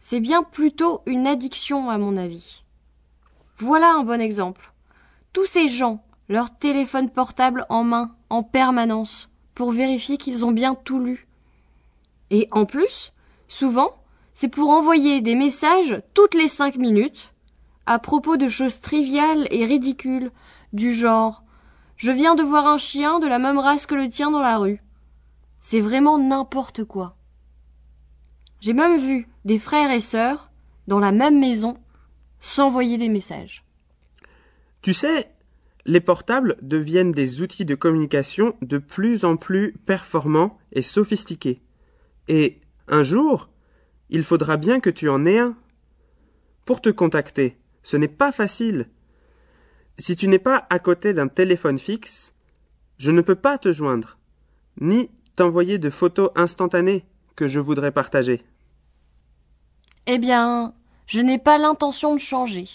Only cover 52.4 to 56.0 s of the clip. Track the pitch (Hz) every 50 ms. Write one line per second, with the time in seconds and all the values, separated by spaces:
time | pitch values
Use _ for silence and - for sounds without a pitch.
52.4 | _ _ _ _ _ _ _ _ _ _ _ _ 131 143 160 170 165 - 190 185
53.4 | - 277 285 262 - 196 170 147 151 139 127 117 113 - - _ _ _ _ _
54.4 | _ _ _ _ _ _ _ - 139 165 202 240 247 - _ _ _ _ _ -
55.4 | 185 175 165 175 175 180 202 196 156 147 139 -